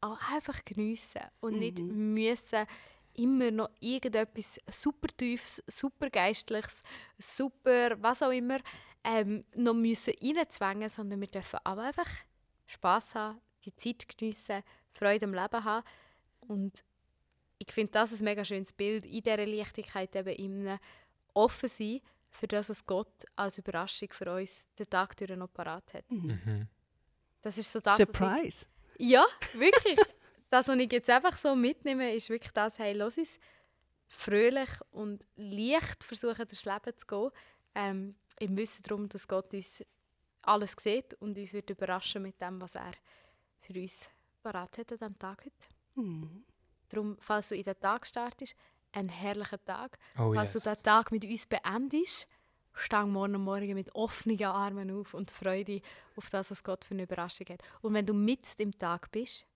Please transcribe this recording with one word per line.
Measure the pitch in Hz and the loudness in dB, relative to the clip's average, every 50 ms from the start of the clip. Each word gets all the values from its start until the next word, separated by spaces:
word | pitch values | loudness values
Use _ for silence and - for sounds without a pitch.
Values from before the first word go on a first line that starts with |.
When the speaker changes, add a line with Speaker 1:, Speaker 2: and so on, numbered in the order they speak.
Speaker 1:
auch | - 214 220 - - - 277 | -6 -6 -6 -6 -6 -2 -2
einfach | 302 - - 269 - - | -2 -2 -4 -8 -8 -8
geniessen | - 202 202 214 214 226 226 - - - - - - _ _ | -8 -4 -2 -2 -2 -2 -4 -8 -10 -10 -12 -12 -12 _ _
und | - 233 214 214 | -6 -4 -2 0
nicht | 196 - 175 180 | -2 -2 -2 -4
Speaker 2:
Mhm. | 170 175 214 214 214 214 214 | -6 -4 -2 -2 0 2 2
Speaker 1:
müssen | 220 220 220 240 233 - - - 220 214 - - - - - - - _ _ _ | 4 4 2 2 2 -2 0 0 0 0 -2 -6 -20 -20 -20 -20 -20 _ _ _
immer | - 233 247 269 262 254 240 220 | 0 2 4 4 6 4 4 2
noch | 220 220 - _ _ | 0 -2 -2 _ _
irgendetwas | - 226 247 262 - 254 214 226 220 214 _ - 208 - - - _ - | -4 -2 -2 0 -2 0 2 2 0 0 _ -10 -10 -8 -10 -12 _ -10
super | 196 - - 294 294 _ - 330 - | -6 0 0 0 0 _ -4 -6 -4
Tiefes, | _ 247 240 240 240 - - - - - - | _ -2 -2 -2 -4 -6 -8 -10 -10 -8 -6
super | - - - 277 - _ 294 269 | -6 -4 -4 -4 -4 _ -6 0
Geistliches, | - 202 180 190 220 - - - 220 214 220 - - - - - - - - - _ _ | 2 4 4 4 2 0 -4 -4 -4 -4 -4 -6 -12 -14 -14 -16 -18 -18 -18 -20 _ _
super | - - - - 262 277 - _ _ 262 247 247 240 240 233 208 202 | -6 -6 -2 -2 -2 -4 -4 _ _ 6 6 8 6 4 2 2 2
was | 226 247 - 311 | 2 4 4 4
auch | 262 254 | 2 2
immer, | 254 240 240 269 269 254 - - - - - - _ _ | 2 0 0 -2 -2 -4 -8 -16 -16 -18 -20 -20 _ _
ähm, | 220 226 226 214 196 208 214 - _ _ | 0 2 2 2 2 0 -4 -6 _ _
noch | - 240 240 233 | 2 4 4 4
müssen | 233 226 226 233 214 - - - - | 4 4 4 2 2 0 -2 -4 -2
reinzwängen, | - 247 302 339 320 311 - - 214 196 196 208 214 220 | -2 -2 0 0 0 0 -2 -4 -2 -2 -2 -2 -6 -8
sondern | - - 214 202 202 196 | -6 -8 -6 -6 -4 -6
wir | 202 196 | -6 -6
dürfen | - 196 180 - - - _ | -6 -8 -8 -6 -8 -6 _
aber | - 190 196 226 | -4 -4 -4 -4
einfach | 262 285 - 349 - - - - _ _ _ _ _ _ _ _ | -6 -2 -4 -4 -4 -4 -12 -14 _ _ _ _ _ _ _ _
Spass | _ - - - 180 180 220 226 - - | _ -20 -2 2 4 4 4 2 -2 -6
haben, | 226 214 214 214 226 _ _ _ _ - | -6 -6 -6 -8 -12 _ _ _ _ -16
die | - - | -16 -12
Zeit | - - 233 240 _ - _ - | -6 -4 -4 -4 _ -8 _ -10
geniessen, | - - 220 214 - - - 214 196 202 _ - _ _ _ | -6 -6 -6 -4 -6 -6 -6 -6 -6 -6 _ -20 _ _ _
Freude | _ - - 202 202 214 214 | _ 0 4 4 4 4 2
am | 202 190 | 0 -2
Leben | 185 185 208 - 233 214 | -2 -2 -2 -2 -2 0
haben. | 220 208 226 240 - - - - _ _ _ _ _ _ _ | 0 -2 -2 -2 -6 -18 -20 -20 _ _ _ _ _ _ _
Und | - 247 214 202 196 196 - - - _ _ _ _ _ _ _ _ _ _ _ _ _ _ _ | -12 -6 -4 -4 -4 -4 -6 -10 -18 _ _ _ _ _ _ _ _ _ _ _ _ _ _ _
ich | - - | -16 -8
finde, | - - 220 202 - | -2 -2 -2 2 4
das | 214 220 226 | 2 2 2
ist | 233 208 208 | 2 -2 0
ein | |
mega | 208 208 202 202 | 0 0 0 -2
schönes | 196 208 190 196 - - | -4 -4 -6 -6 -8 -6
Bild, | _ 202 202 220 220 190 | _ -2 -2 -2 -2 -4
in | - - 226 214 | -6 -8 -2 0
dieser | 233 220 208 208 | 2 2 2 0
Leichtigkeit | 208 214 214 208 - - - 202 - - 196 190 190 - | 0 -2 -4 -6 -6 -8 -12 -12 -8 -6 -6 -6 -4 -4
eben | 196 190 190 180 | -6 -4 -4 -4
immer | - 196 196 190 196 196 196 196 196 - - - - _ _ _ _ _ _ _ | -4 -6 -8 -6 -6 -6 -6 -6 -6 -10 -16 -20 -20 _ _ _ _ _ _ _
offen | 202 208 233 - - - 247 | 6 6 6 4 2 -4 -4
sein | - - 220 214 226 262 _ _ _ _ _ _ | -4 -4 -4 -4 -4 -6 _ _ _ _ _ _
für | _ - - 208 | _ -8 -6 -2
das, | 214 208 208 - | -2 -2 -2 -2
was | 214 - - | -6 -8 -4
Gott | - 196 185 220 _ _ _ - - _ | -2 -2 -2 -2 _ _ _ -20 -20 _
als | - 202 196 190 - | -4 -4 -4 -4 -6
Überraschung | 190 - 196 170 175 196 - - - 190 | -10 -6 -4 -4 -4 -2 -4 -6 -6 -8
für | - - 196 185 175 | -10 -8 -6 -4 -4
uns | 185 190 190 - - - _ _ - | -4 -4 -6 -10 -16 -18 _ _ -12
den | 208 - | -10 -2
Tag | - 185 185 196 - | 0 0 0 0 -2
durch | - 202 185 190 | -10 -8 -8 -6
noch | 180 185 185 _ | -8 -8 -10 _
parat | - 175 170 160 175 - _ - | -10 -8 -8 -8 -10 -10 _ -14
hat. | - - _ | -14 -10 _
Speaker 2:
Mhm. | 254 214 175 151 117 92 90 | -6 -4 -2 -2 -2 -2 -2
Speaker 3:
Mhm. | 107 107 101 107 107 _ _ _ _ _ _ _ _ _ _ _ _ _ _ _ | -2 -2 -2 -4 -6 _ _ _ _ _ _ _ _ _ _ _ _ _ _ _
Speaker 1:
Das | 214 196 196 | -8 -6 -4
ist | 220 - - | -6 -4 -4
so | 220 | -2
das, | 202 214 202 220 | 4 4 8 8
was | 214 202 | 8 6
ich | 214 | 6
Speaker 2:
Surprise. | - 190 190 196 285 330 - - - - _ _ _ _ _ _ - | 2 2 2 2 2 0 -2 -4 -6 -8 _ _ _ _ _ _ -4
Speaker 1:
Ja, | - 240 254 254 330 466 - - - - - | 4 8 10 12 10 10 8 0 -12 -10 -2
wirklich. | 233 247 339 427 523 - 427 330 269 415 | 6 8 10 10 10 8 8 8 8 8
<laughs> | - - _ _ - _ _ _ _ - | 8 6 _ _ -20 _ _ _ _ 6
Das, | 254 262 | 6 6
was | 262 269 254 | 6 4 4
ich | 254 233 | 4 4
jetzt | 254 240 240 - | 2 0 6 8
einfach | 240 254 269 359 349 - | 8 8 8 6 2 4
so | - 294 277 | 2 4 4
mitnehme, | 262 240 247 - - - 294 269 262 262 247 214 | 6 4 4 2 0 -2 -2 0 0 0 0 0
ist | 226 - - | -2 -2 -2
wirklich | 226 233 - - | -4 -4 -4 -4
das, | - - 208 220 214 - | 0 0 0 0 0 -2
hey, | 226 208 202 | -2 -2 0
los | 208 202 220 233 - | 0 0 -2 0 -2
es, | 330 - - - _ - - _ _ _ _ _ _ _ _ _ _ _ | -4 -4 -4 -18 _ -20 -20 _ _ _ _ _ _ _ _ _ _ _
fröhlich | - - - - 202 208 220 240 254 269 269 254 - - - _ | -14 -10 -4 2 4 6 6 6 4 2 -2 -4 -8 -14 -14 _
und | _ - 214 208 208 202 - _ _ | _ -10 -8 -8 -8 -10 -14 _ _
leicht | - 208 202 196 208 220 240 285 320 - - - _ - | -14 -12 -10 -6 -4 0 2 2 2 2 0 -10 _ -12
versuchen, | - 240 208 - 240 226 220 233 | -12 -10 -6 -4 -4 -4 -4 -8
durchs | - - - - | -10 -10 -12 -6
Leben | 208 196 208 _ - 233 | -6 -6 -6 _ -10 -12
zu | _ - | _ -10
gehen, | _ - 202 214 269 - - - - _ _ _ _ _ | _ -4 -2 -2 -4 -4 -8 -20 -20 _ _ _ _ _
ähm, | 208 202 196 196 190 190 196 202 _ _ _ - - | -4 -4 -2 -2 -4 -6 -8 -12 _ _ _ -10 -6
im | 220 202 190 | -4 -2 0
Wissen | 190 220 220 - - - | 0 -2 -2 -4 -8 -6
darum, | - 214 202 208 202 | -6 -6 -4 -4 -8
dass | - 202 - - | -8 -12 -8 -2
Gott | 202 190 190 - - | -2 -2 -2 -4 -10
uns | 196 185 - - - - _ _ _ _ _ _ _ _ _ _ _ - | -10 -10 -10 -12 -14 -16 _ _ _ _ _ _ _ _ _ _ _ 2
alles | - 208 208 208 196 - - | 4 4 4 4 -2 -6 -4
sieht | - 214 202 247 262 _ - | 0 0 0 0 -2 _ -14
und | - - 208 208 196 | -10 -8 -8 -8 -8
uns | 202 185 - | -10 -8 -8
wird | 208 196 - | -10 -8 -8
überraschen | 196 - 202 185 185 185 - - - 208 190 | -6 -6 -4 -4 -2 -4 -4 -4 -6 -6 -8
mit | 190 190 _ | -8 -10 _
dem, | 214 180 185 185 | -8 -8 -8 -8
was | 185 180 - | -12 -12 -12
er | - - 180 175 - _ _ - - _ _ _ _ _ _ _ _ | -12 -12 -12 -14 -16 _ _ -20 -20 _ _ _ _ _ _ _ _
für | _ - 180 | _ -12 -10
uns | 185 185 190 - - - - _ _ _ _ _ _ _ | -10 -8 -8 -10 -12 -14 -16 _ _ _ _ _ _ _
parat | 226 208 185 175 180 - - | -8 -8 -8 -8 -10 -12 -14
hat | 233 - 240 | -12 -10 -10
an | 226 | -10
diesem | 226 214 202 - | -10 -10 -10 -10
Tag | - 190 196 - - | -12 -12 -12 -12 -16
heute. | 285 _ _ - - - _ _ _ _ | -20 _ _ -20 -20 -20 _ _ _ _
Speaker 2:
Mhm. | 269 240 196 170 160 156 156 160 196 254 _ _ _ _ _ _ _ _ _ | -6 -4 -4 -4 -6 -8 -12 -14 -18 -20 _ _ _ _ _ _ _ _ _
Speaker 1:
Darum, | - 214 208 208 208 - | -6 -4 -4 -4 -6 -8
falls | - - 214 208 202 - | -4 0 0 0 0 -2
du | 214 | -4
in | 190 202 | -4 -4
den | - 190 _ | -4 -6 _
Tag | - 196 208 - - | 0 0 0 0 -2
startest, | - - 247 233 240 240 _ 277 254 - _ _ _ _ _ _ _ _ | -6 -6 -4 -4 -4 -6 _ -12 -12 -12 _ _ _ _ _ _ _ _
einen | 202 196 185 | -4 -4 -4
herrlichen | 170 170 190 202 202 208 208 - - 190 _ | -6 -4 -4 -4 -4 -4 -6 -8 -10 -12 _
Tag. | - 185 - - 262 - - - - - - | -8 -8 -8 -8 -10 -14 -18 -20 -16 -2 0
Speaker 3:
Oh, | 117 113 214 | 2 4 4
Speaker 1:
Falls | 214 214 208 - | 4 2 2 0
Speaker 3:
yes. | 226 - | -2 -2
Speaker 1:
du | 214 | -2
den | 214 - - | -4 0 4
Tag | - 214 220 226 - 226 | 6 6 6 6 4 -2
mit | 220 196 | -4 -2
uns | 196 226 226 - | -4 -6 -6 -4
beendest, | _ - - - - 190 226 262 277 277 302 349 370 - - - _ _ _ _ _ _ _ _ _ _ | _ -2 -2 -2 -2 -2 -2 -2 0 0 0 0 0 -2 -6 -8 _ _ _ _ _ _ _ _ _ _
steh | - - - - 208 208 | -10 -6 0 2 2 2
morgen | 208 202 190 196 196 202 | 2 0 0 0 0 0
am | 196 196 | -2 -2
Morgen | 190 196 202 202 202 196 | -2 -2 -2 -2 -4 -4
mit | 190 190 - - | -6 -6 -8 -4
offenen | - 214 226 - - - 226 226 196 214 | -2 -2 -2 -2 -4 0 0 0 2 0
Armen | 196 185 196 196 202 202 202 196 190 | 0 0 0 0 -2 -2 -4 -6 -4
auf | 190 202 202 - - | -4 -6 -8 -8 -8
und | 165 196 - | -8 -8 -8
freu | - - - 190 185 190 202 | -10 -6 -2 -2 -2 -2 -2
dich | 185 208 196 - - - - - _ _ | -4 -6 -8 -8 -10 -20 -20 -20 _ _
auf | - 202 - | -16 -14 -6
das, | - 196 196 - | -4 -4 -4 -4
was | 202 - - | -8 -10 -6
Gott | - 185 190 - | -6 -6 -6 -6
für | - 202 | -8 -6
eine | 190 185 | -6 -6
Überraschung | 180 185 175 170 175 - - 190 - | -6 -6 -6 -6 -6 -8 -12 -12 -14
hat. | 175 180 - - - - - | -14 -18 -18 -20 -20 -8 -2
Und | 220 214 | 0 2
wenn | 214 208 | 2 2
du | 190 208 | 2 2
mitten | 208 208 214 254 - - - - - 214 | 4 4 4 2 2 0 -8 -4 -2 -2
im | 208 196 | -4 -4
Tag | _ - 170 170 175 - - - | _ -4 -4 -4 -4 -6 -8 -6
bist | 214 240 - - - - _ _ | -6 -6 -6 -8 -10 -12 _ _